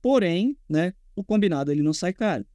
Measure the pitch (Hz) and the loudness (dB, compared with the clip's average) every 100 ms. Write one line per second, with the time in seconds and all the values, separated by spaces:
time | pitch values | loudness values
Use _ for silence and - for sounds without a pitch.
0 | 247 269 185 170 240 285 - 151 180 - | 2 2 2 0 -2 -4 -4 -2 -2 -6
1 | - - 190 214 202 147 143 147 151 156 | -14 -12 -2 0 2 0 -2 0 0 0
2 | 175 190 214 135 - | -4 -2 -4 -4 -8